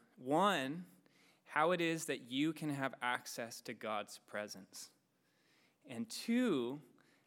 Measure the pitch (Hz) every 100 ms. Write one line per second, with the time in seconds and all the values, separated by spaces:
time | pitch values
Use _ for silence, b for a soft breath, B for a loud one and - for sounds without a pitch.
0 | _ - 127 208 202 175 131 165 180 -
1 | b b b b - 147 160 180 170 165
2 | 151 139 123 131 156 160 156 139 135 -
3 | 123 123 - - 117 - - 113 110 107
4 | 104 - - 104 104 98 98 - - _
5 | _ b b b b b b b - 117
6 | 226 - - 233 247 151 120 147 - _
7 | b b